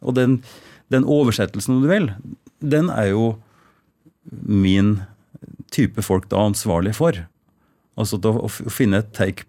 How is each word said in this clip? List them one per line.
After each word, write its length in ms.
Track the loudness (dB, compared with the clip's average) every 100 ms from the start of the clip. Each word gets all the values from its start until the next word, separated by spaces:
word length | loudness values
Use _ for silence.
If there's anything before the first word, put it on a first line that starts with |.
Og 160 | -2 2
den, 220 | 2 2 -2 -20 -20 -20 _
den 160 | 0 2
oversettelsen, 720 | 4 2 2 -2 -4 -2 0
om 80 | 2
du 40 |
vil, 160 | 2 0 -6 -14 -18 -20 _ 0
den 240 | 0 2
er 220 | 0 0
jo 140 | 2 0 -2 -10 _ _ _ _ _ _ _ -20
min 640 | -10 0 2 4 4 2 0 -4 -16 _ -20 -20 -20 -6
type 300 | -2 0 -2
folk 260 | -2 -2 0
da 120 | 0 0
ansvarlig 480 | 0 -2 0 0 0
for. 220 | 0 0 -8 _ _ _ _ _ _ -6
Altså, 200 | -4 -2
å, 160 | 0 0 -2
å 40 |
f-, 140 | -8 -8
å 80 |
finne 280 | -2 2 2
et 80 | -2
take 320 | -2 -2 -4